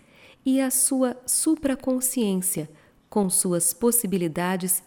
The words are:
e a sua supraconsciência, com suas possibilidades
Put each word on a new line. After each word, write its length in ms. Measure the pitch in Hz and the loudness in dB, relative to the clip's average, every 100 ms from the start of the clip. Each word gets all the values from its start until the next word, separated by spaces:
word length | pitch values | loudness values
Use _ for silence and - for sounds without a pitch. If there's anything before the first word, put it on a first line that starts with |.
| _ - - - | _ -20 -20 -8
e 160 | - 262 | 0 2
a 100 | 262 | 2
sua 460 | 254 - 262 254 247 - | 0 0 2 0 -2 -4
supraconsciência, 1400 | - - 311 269 262 - 254 254 - 214 190 185 - 147 - - _ _ | -2 0 0 0 -2 -2 -2 -2 0 0 0 -2 -4 -8 -12 -20 _ _
com 200 | 214 190 | 0 0
suas 440 | - 190 175 - | 0 0 0 0
possibilidades 1080 | - 233 233 196 185 170 156 180 190 185 - | 0 2 2 0 0 -2 -2 -2 -2 -2 -4